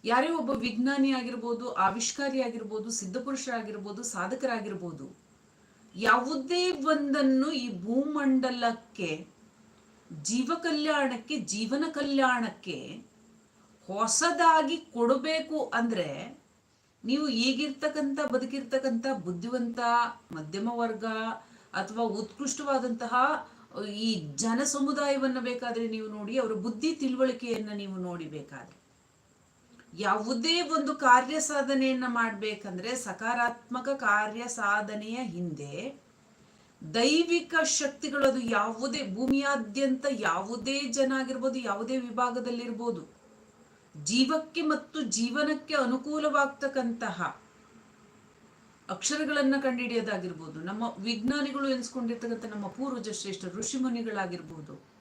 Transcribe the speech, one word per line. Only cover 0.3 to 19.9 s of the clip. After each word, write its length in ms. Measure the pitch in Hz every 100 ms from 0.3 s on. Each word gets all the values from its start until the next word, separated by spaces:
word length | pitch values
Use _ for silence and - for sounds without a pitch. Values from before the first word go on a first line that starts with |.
| 330 247
ವಿಜ್ಞಾನಿ 640 | 220 233 214 254 277 269
ಆಗಿರ್ಬೋದು, 600 | 262 233 233 233 233 240
ಆವಿಷ್ಕಾರಿ 680 | - 214 220 226 - 277 262
ಆಗಿರ್ಬೋದು, 500 | 240 233 208 214 220
ಸಿದ್ಧಪುರುಷರಾಗಿರ್ಬೋದು, 1120 | - 185 233 254 262 262 233 208 208 202 202
ಸಾಧಕರಾಗಿರ್ಬೋದು, 1120 | 233 190 190 254 262 233 208 180 175 147 135 - _ _ _ _ _ _ - 180
ಯಾವುದೇ 760 | 226 254 254 285 262 349 359
ಒಂದನ್ನು 800 | 302 285 294 285 285 269 262 294
ಈ 320 | 294 247 185
ಭೂಮಂಡಲಕ್ಕೆ, 1500 | 196 254 294 294 277 262 254 247 233 226 - - 170 156 185 - - _ - - _ - - 160
ಜೀವ 300 | 147 240 254 339
ಕಲ್ಯಾಣಕ್ಕೆ, 760 | 349 302 302 294 269 240 - 302
ಜೀವನ 440 | 185 208 220 277 311
ಕಲ್ಯಾಣಕ್ಕೆ 1120 | 294 277 269 254 247 220 - 185 - 123 208 - _ - - _ _ _ _ -
ಹೊಸದಾಗಿ 920 | 196 226 - 330 - 294 320 277 330
ಕೊಡಬೇಕು 880 | - 233 233 269 311 320 - 311 -
ಅಂದ್ರೆ, 760 | 226 233 214 156 139 247 - _ _ _ _ _ _ 214
ನೀವು 220 | 277 302
ಈಗಿರ್ತಕ್ಕಂಥ, 920 | 226 247 254 294 269 302 302 277 277 285
ಬದುಕಿರ್ತಕ್ಕಂಥ 720 | 254 254 269 233 262 269 233 269 214
ಬುದ್ಧಿವಂತ 560 | 175 175 226 247 233 240 240